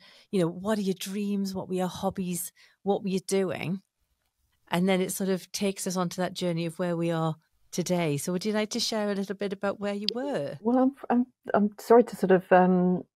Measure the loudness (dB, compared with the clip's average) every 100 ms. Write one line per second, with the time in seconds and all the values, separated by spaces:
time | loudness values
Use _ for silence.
0 | -12 -20 _ 0 0 0 -2 0 0 -2
1 | -4 -4 -2 -2 -4 -6 -4 -2 -4 -2
2 | -4 -2 -4 -6 -8 -14 -20 _ -2 0
3 | 0 -4 0 0 0 -2 -6 -6 _ _
4 | _ _ _ _ _ _ -4 0 2 2
5 | 0 -2 -2 -2 -4 -4 -4 -4 -4 -2
6 | -2 -2 -6 -4 -4 -2 -4 -4 -4 -2
7 | 0 0 0 -2 _ _ _ -4 -2 0
8 | 0 -2 -2 -4 -2 -2 -2 -4 -2 -2
9 | -2 -2 -4 -4 -6 -4 -4 -4 -4 -6
10 | -6 -6 -4 -4 -4 -4 0 2 2 0
11 | -2 0 0 _ 0 2 2 0 6 6
12 | 6 2 4 4 6 6 6 6 4 0
13 | -4